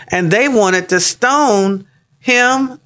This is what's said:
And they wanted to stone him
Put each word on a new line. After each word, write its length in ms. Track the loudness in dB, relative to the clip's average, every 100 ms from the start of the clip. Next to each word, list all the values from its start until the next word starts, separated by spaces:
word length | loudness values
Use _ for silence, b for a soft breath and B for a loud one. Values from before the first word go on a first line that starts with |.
| B
And 220 | -4 0
they 180 | 0 0
wanted 400 | 2 2 0 0
to 100 | -2
stone 840 | -2 -2 0 2 2 2 0 -4 -8 b b _
him 600 | -2 2 2 0 -4 -8